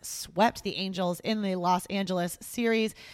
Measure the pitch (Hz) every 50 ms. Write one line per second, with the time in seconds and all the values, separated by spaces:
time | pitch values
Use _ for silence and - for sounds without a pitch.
0 | - - - - - - - 175 208 247 - - - 196 - - 190 190 190 185
1 | 185 175 175 - - - 220 214 202 196 185 185 175 175 180 180 - - - 196
2 | 196 185 185 175 175 175 - - - - - - 233 226 226 226 220 214 - -
3 | - -